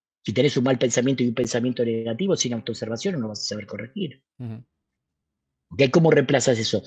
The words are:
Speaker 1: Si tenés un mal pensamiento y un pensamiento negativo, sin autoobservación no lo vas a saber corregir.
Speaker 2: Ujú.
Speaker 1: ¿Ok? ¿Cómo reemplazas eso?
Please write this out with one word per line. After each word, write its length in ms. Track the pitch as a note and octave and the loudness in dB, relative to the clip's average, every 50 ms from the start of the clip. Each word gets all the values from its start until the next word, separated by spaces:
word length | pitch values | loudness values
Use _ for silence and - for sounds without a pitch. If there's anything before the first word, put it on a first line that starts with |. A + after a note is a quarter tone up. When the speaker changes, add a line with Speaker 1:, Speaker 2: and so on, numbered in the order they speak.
| _ _ _ _ - | _ _ _ _ -8
Speaker 1:
Si 80 | - | -2
tenés 240 | G2+ B2 C3+ C#3+ - | 0 2 2 2 2
un 60 | C#3 | 2
mal 160 | B2 C3+ C3 B2 | 2 2 2 2
pensamiento 460 | C3 A#2+ - B2+ A#2+ C3+ C3+ C3 B2 | 0 0 2 2 2 2 2 0 0
y 40 | A#2+ | 0
un 60 | A2+ | 0
pensamiento 500 | C3 B2 A#2 - A#2 A#2+ B2+ A#2 - A#2+ | -2 -2 -2 -2 -2 -2 -2 -2 -2 -2
negativo, 520 | A#2 A2+ A2+ A2+ A#2 A2+ A#2+ F#3+ G3 E3 | -2 -2 -2 -4 -4 -4 -2 -2 0 0
sin 160 | - - B2 A#2+ | 0 -2 -2 -4
autoobservación 600 | A2+ - B2 A2 - A#2 F2+ F#2+ - - G3+ F3+ | -6 -6 -8 -8 -6 -6 -6 -6 -4 -4 -4 -4
no 60 | C#3 | -4
lo 60 | A2 G#2+ | -4 -6
vas 100 | G#2 - | -8 -8
a 80 | - - | -8 -8
saber 180 | G#2+ G#2+ G2+ | -8 -10 -10
corregir. 560 | - A2 G2 A2 A#2 - G3+ F#3 C#3+ - - _ _ _ - | -10 -12 -12 -12 -10 -8 -8 -8 -8 -10 -14 _ _ _ -12
Speaker 2:
Ujú. 260 | B2 A2+ A2 A#2+ - _ _ _ _ _ _ _ _ _ _ _ _ _ _ _ _ _ _ _ _ _ | -12 -12 -12 -12 -16 _ _ _ _ _ _ _ _ _ _ _ _ _ _ _ _ _ _ _ _ _
Speaker 1:
¿Ok? 200 | E2+ E2+ C#3 C3 | 0 2 2 4
¿Cómo 220 | - F3 D#3+ D#3 | 6 6 6 6
reemplazas 440 | D3 D3 C3 - C#3 B2+ - C3+ A#2+ A2 | 6 6 4 4 2 4 4 4 2 2
eso? 240 | A2 - - G2 - | 0 0 -2 -2 -4